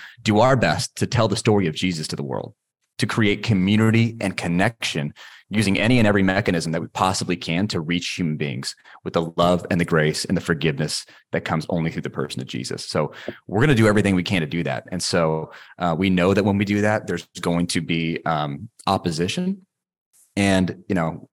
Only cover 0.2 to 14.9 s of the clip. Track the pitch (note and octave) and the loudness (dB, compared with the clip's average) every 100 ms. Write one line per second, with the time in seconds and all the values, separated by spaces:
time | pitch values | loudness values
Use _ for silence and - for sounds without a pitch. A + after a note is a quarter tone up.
0.2 | - G#2+ B2+ C3+ F2+ D#2 - - G2 - | 2 4 6 4 2 0 -4 -4 -2 2
1.2 | A2+ G2 A#2 G#2 E2+ D2+ F#2 D#2+ D2+ D2+ | 2 2 2 2 2 -2 -4 -4 -6 -8
2.2 | C#2+ G#1 - - _ _ _ - G#2+ - | -6 -8 -10 -16 _ _ _ -6 -2 2
3.2 | G#2 G2+ - G2 F#2 G#2+ A2 A2+ A2+ A2+ | 2 2 2 2 4 4 4 4 2 -2
4.2 | G2 - E2+ F2 A2 - - D#2 D2 - | -6 -4 -2 0 0 -2 -6 -4 -6 -10
5.2 | - - - G#2 G2 G2 G#2+ B2+ G#2 G2+ | -20 -20 -6 0 0 2 4 4 6 4
6.2 | F#2+ F#2+ G#2 E2+ D#2+ E2 E2 - F#2+ F#2+ | 4 2 2 0 -2 -4 -4 0 0 0
7.2 | - F2 - E2 G2+ F2+ D#2 F2 - - | -2 -4 -2 -2 0 -2 -2 -4 -4 -4
8.2 | E2 D2+ D2 B1+ D2 - - - - E2+ | -4 -2 -4 -6 -8 -12 -20 -14 -4 -4
9.2 | E2 E2+ F2 F2 - F2 E2+ E2 D#2 - | -2 2 2 2 0 0 2 2 2 -2
10.2 | - F2 - D#2 D#2+ C#2+ D2+ - - - | -2 -2 -2 0 0 0 -4 -6 -10 -20
11.2 | _ D#2+ - E2 - F2 D#2+ - C#2+ D2+ | _ -6 -2 -4 -2 -4 -4 -6 -8 -6
12.2 | C#2 - C2 A#1 B1+ - - F2 D2+ - | -8 -8 -10 -8 -8 -10 -6 -4 -4 -6
13.2 | - - - G2+ D3+ A2+ G#2+ G#2 G2 F2+ | -16 -16 -4 0 2 4 4 4 4 2
14.2 | E2+ F#2+ D2+ E2+ C#2+ B1 - | 2 -2 -2 -2 -4 -4 -6